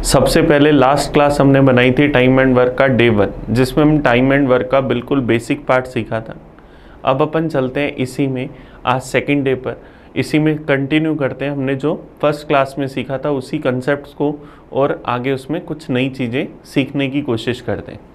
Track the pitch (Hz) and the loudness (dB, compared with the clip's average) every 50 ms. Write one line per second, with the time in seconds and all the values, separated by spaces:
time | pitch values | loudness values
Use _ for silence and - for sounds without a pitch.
0 | - - - 139 127 - - 165 156 - 147 143 143 151 147 143 127 131 143 143 | -2 2 2 2 2 4 2 2 4 4 4 4 6 6 6 6 4 4 4 2
1 | 139 - - 147 147 143 143 - 143 139 139 135 135 135 127 120 123 131 127 131 | 0 0 2 2 4 4 2 4 4 4 6 6 6 6 4 4 4 4 4 2
2 | 147 143 147 123 127 127 131 131 131 131 127 123 127 123 123 - 135 135 127 113 | 2 2 4 4 4 4 4 4 4 4 4 4 2 2 2 2 2 2 4 4
3 | 120 117 110 104 98 92 - - - - 110 117 131 127 - - 151 151 156 151 | 4 4 4 2 0 0 -2 -10 -6 -4 0 0 0 0 2 2 2 4 2 2
4 | 147 131 120 120 127 135 139 139 143 127 127 127 139 - - 135 131 120 117 120 | 2 2 2 4 4 4 2 2 4 2 2 2 2 0 0 0 0 0 -2 -4
5 | 120 - 143 139 127 110 117 117 117 - 143 139 - - 131 127 127 - - 120 | -2 -2 -2 -2 0 0 0 0 0 -2 -6 -6 0 0 0 0 0 -2 -6 -6
6 | 110 - 117 113 110 - - - - - - - - - - - - - - - | -6 -4 -6 -8 -8 -10 -16 -18 -20 -20 -20 -20 -20 -20 -20 -20 -20 -20 -20 -6
7 | - - 131 - 151 151 151 160 165 160 156 139 131 127 131 143 143 143 - - | -2 -2 0 0 0 0 0 -2 -2 0 -2 -2 -2 -2 -2 -4 -4 -4 -4 -4
8 | 127 127 - - 143 135 131 127 127 135 - - - - - - - 127 123 127 | -6 -6 -2 -4 -4 -2 -2 -6 -6 -8 -12 -18 -20 -20 -20 -8 -4 -2 -2 -2
9 | 127 - - 131 123 - 143 143 131 135 131 127 - 123 120 - - - - - | -4 -2 -4 -2 0 0 -2 0 0 0 -2 -2 -4 -8 -10 -10 -14 -20 -20 -20
10 | - - - 143 127 - - 151 151 156 156 151 156 - 143 135 139 135 156 156 | -20 -10 -6 -6 -4 0 0 2 2 2 0 -2 -2 -2 -2 -2 0 0 0 0
11 | 160 160 156 151 143 127 120 - 135 143 143 139 131 131 139 131 135 147 180 190 | 0 0 -2 -2 -2 -4 -4 -4 -6 -6 -4 -4 -4 -4 -4 -2 -2 -4 -4 -4
12 | - - - - - 147 151 151 - - 151 139 135 135 - 151 139 131 139 135 | -8 -18 -10 -2 -2 -2 -2 -2 -4 0 2 2 2 0 -2 -6 -6 -6 -6 -8
13 | 120 - 135 131 - 151 147 135 127 - - 151 - 131 127 127 127 - 143 143 | -6 -6 -8 -6 -4 -4 -4 -4 -6 -6 -8 -4 -2 -2 -2 -2 -2 -2 -2 -4
14 | - - - - 147 147 151 147 - - - - - - - 120 156 151 160 - | -4 -16 -6 -4 -4 -4 -4 -6 -14 -20 -20 -20 -20 -6 -2 0 0 0 -2 -4
15 | - - 120 123 123 135 135 131 135 - 151 - - - 160 147 - - 135 123 | -6 -6 -6 -4 -2 -4 -4 -4 -4 -8 -8 -8 -6 -10 -12 -12 -6 -4 -2 -2
16 | 131 135 131 - 131 117 113 131 165 - - - - - - 151 135 - - 143 | -2 -2 -4 -6 -6 -4 -4 -4 -6 -6 -10 -18 -20 -6 -2 -2 -2 -2 -2 -4
17 | 139 135 131 147 143 131 120 113 - 131 120 123 - - 104 90 85 - - - | -4 -2 -2 -4 -2 -2 -4 -4 -2 -4 -6 -6 -6 -6 -6 -6 -8 -14 -16 -20
18 | - - | -20 -20